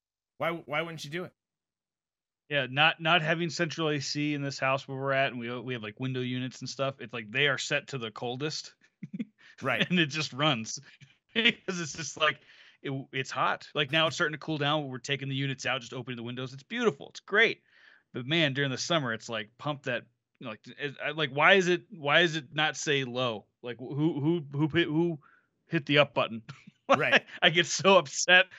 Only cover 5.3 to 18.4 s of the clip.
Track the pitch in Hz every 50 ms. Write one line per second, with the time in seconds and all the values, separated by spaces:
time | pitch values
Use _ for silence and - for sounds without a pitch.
5.3 | 117 123 117 117 123 123 110 131 127 117 107 107 104 - 127 131 127 127 127 123
6.3 | 127 127 127 131 - - 131 127 - - 135 135 135 - 120 113 - 117 110 104
7.3 | 110 135 147 147 131 113 - - 151 139 120 - - 131 113 110 - - 127 120
8.3 | 123 127 147 156 147 - - - - _ _ _ _ _ - - - 185 220 -
9.3 | _ _ - - - - - 131 120 110 190 - 175 180 160 143 131 156 147 -
10.3 | 131 127 147 156 135 113 113 - - 139 - - - - - - _ _ _ _
11.3 | - 226 220 233 220 - _ - 185 175 170 139 - - 156 - - - 151 151
12.3 | - - _ - - - - - _ _ - 147 135 135 135 - - 135 131 -
13.3 | - 127 160 190 185 - - - - 147 151 123 151 160 160 165 - - 175 151
14.3 | 156 143 - - 160 147 143 143 151 156 147 135 127 127 - - 139 131 139 135
15.3 | 135 135 139 139 131 131 - 127 127 131 117 107 120 131 120 127 123 117 113 120
16.3 | 123 131 131 127 135 135 - - 226 240 240 208 - - - - - - - -
17.3 | 190 214 226 180 104 - _ _ _ _ - - - _ _ _ - 170 123 127
18.3 | 156 170